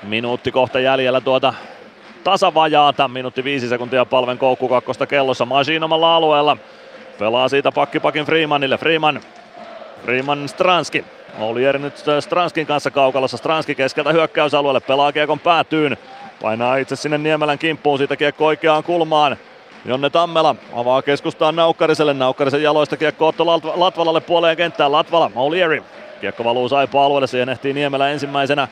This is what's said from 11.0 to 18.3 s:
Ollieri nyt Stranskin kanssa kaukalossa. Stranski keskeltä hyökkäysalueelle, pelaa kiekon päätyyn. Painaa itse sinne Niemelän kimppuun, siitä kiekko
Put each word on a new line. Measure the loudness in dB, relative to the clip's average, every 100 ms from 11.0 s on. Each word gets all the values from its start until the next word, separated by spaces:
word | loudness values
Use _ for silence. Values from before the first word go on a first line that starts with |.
| -8 -18 -18 -8
Ollieri | -4 0 0 0
nyt | -4 -6 -2 -2
Stranskin | 0 -2 -2 -4 -2
kanssa | -2 -2
kaukalossa. | 2 2 2 -4 -4
Stranski | -2 -2 -2 -2
keskeltä | -2 -2 0
hyökkäysalueelle, | 2 0 0 0 2 0 0
pelaa | 0 2 2
kiekon | 0 -2 0
päätyyn. | 2 0 0 0 -2 -4 -10 -20 -20 -8
Painaa | -6 -2 0 0
itse | -2 -6
sinne | -4 -2
Niemelän | -2 0 0 -2
kimppuun, | -2 -2 0 0
siitä | 0 0
kiekko | -2